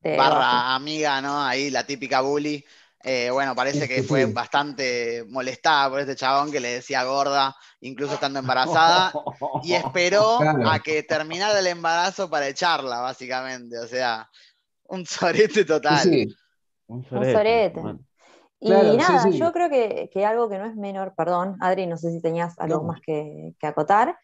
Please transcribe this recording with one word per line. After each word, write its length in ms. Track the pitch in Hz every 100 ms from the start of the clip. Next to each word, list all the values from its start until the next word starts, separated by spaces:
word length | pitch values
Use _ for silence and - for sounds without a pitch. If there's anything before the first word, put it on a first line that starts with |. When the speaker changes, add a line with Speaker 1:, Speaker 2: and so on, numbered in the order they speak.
Speaker 1:
De 180 | 156 151
Speaker 2:
barra 40 |
Speaker 1:
Buffy. 440 | 135 147 127 123 123
Speaker 2:
amiga, 460 | 131 147 156 151 135
¿no? 220 | 139 143
Ahí 260 | 135 127 143
la 140 | 127 120
típica 340 | 139 135 131
bully. 420 | 135 147 147 147 _ - _ _
Eh, 280 | - 127 123
bueno, 220 | 131 139
parece 320 | 123 131 143 139
Speaker 3:
Sí, 20 |
Speaker 2:
que 140 | 127
Speaker 3:
sí, 20 |
Speaker 2:
fue 220 | 127 143 -
Speaker 3:
sí. 0 |
Speaker 2:
bastante 1000 | 110 117 143 147 131 131 123 117 117 113
molestada 600 | 131 127 123 165 147 139
por 100 | 131
este 160 | 139 135
chabón 340 | 131 139 147
que 80 | 143
le 140 | 120
decía 300 | 123 - 131
gorda, 520 | 127 139 139 139 135 131 - _
incluso 340 | 127 131 143
estando 240 | 143 143 139
embarazada, 760 | 131 127 131 160 165 180 185 151
Speaker 4:
<laughs> 340 | 143 - 139 135
Speaker 2:
y 140 | 165
esperó 760 | 175 - 175 175 202 220 233 151
Speaker 3:
Claro. 100 | 147
Speaker 2:
a 180 | 123 156
que 220 | - 156
terminara 540 | 151 156 156 170 208 208
el 60 | 185
embarazo 640 | 175 165 170 180 185 185
para 180 | 151 139
echarla, 520 | 139 180 156 135 120
básicamente. 760 | 123 131 123 127 131 127 120 117
O 80 | 117
sea, 420 | 127 123 113 113 _ _ _ _ _
un 220 | _ 185 175
sorete 580 | - 180 165 214 214 165
total. 440 | 151 147 147 180
Speaker 3:
Sí, 160 | 143 107
sí. 120 | - _ _ _ _ _
Speaker 4:
Un 160 | 120 123
Speaker 1:
Un 100 | 127
Speaker 4:
sorete, 400 | 131 220 214 233
Speaker 1:
sorete. 160 | 196 -
Speaker 4:
man. 260 | - - _ _ _ _ _ _
Speaker 1:
Y 80 | -
Speaker 3:
Claro, 240 | 196 220
sí, 40 | 240
Speaker 1:
nada, 320 | 302 285 196
Speaker 3:
sí. 80 | 175
Speaker 1:
yo 140 | 330
creo 180 | 339 349
que, 400 | 269 220 - -
que 120 | 190 208
algo 220 | 226 233
que 100 | 190
no 60 | 214
es 80 | 220
menor, 380 | 202 196 190 -
perdón, 400 | 165 175 190 196
Adri, 260 | 185 190 180
no 100 | 165
sé 140 | 170
si 100 | 170
tenías 380 | 165 165 170 170
algo 200 | 160 156
Speaker 3:
No. 40 |
Speaker 1:
más 160 | 160 165
que, 540 | - 151 151 151 160 -
que 80 | 151
acotar. 520 | 151 151 202 262 349